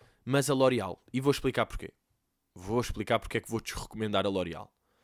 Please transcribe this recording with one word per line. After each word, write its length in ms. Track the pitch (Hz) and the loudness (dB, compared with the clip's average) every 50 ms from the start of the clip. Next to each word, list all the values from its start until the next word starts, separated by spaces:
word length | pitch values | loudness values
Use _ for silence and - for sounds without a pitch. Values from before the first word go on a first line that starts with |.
| - - _ _ _ | -20 -20 _ _ _
mas 260 | 120 131 139 131 - | 0 2 2 2 2
a 40 | 143 | 4
L'Oréal. 500 | 131 131 131 127 117 98 92 - - _ _ | 4 4 4 4 2 0 -4 -8 -12 _ _
E 80 | - 127 | -6 0
vou 120 | 131 143 | 2 2
explicar 340 | 135 - - 135 120 117 113 | 2 2 0 -2 0 0 -2
porquê. 280 | - - - 82 - - _ _ _ _ _ _ _ _ _ _ _ - | -2 -4 -8 -12 -12 -16 _ _ _ _ _ _ _ _ _ _ _ -20
Vou 240 | - 90 98 110 123 | -12 -6 -2 0 0
explicar 400 | 117 - - 110 104 - 117 110 | 0 0 -2 -4 0 2 2 2
porque 200 | - - - 113 | 2 0 -4 -4
é 20 | |
que 100 | - - | -2 -2
vou 80 | 110 110 | -4 -4
desrecomendar 680 | - - - - - - - 107 110 107 101 98 98 | -4 -6 -8 -10 -10 -10 -6 -4 -2 0 2 2 2
a 40 | 101 | 2
L'Oréal. 440 | 95 95 90 85 80 80 - - _ _ _ _ _ _ | 0 0 -2 -4 -6 -10 -12 -16 _ _ _ _ _ _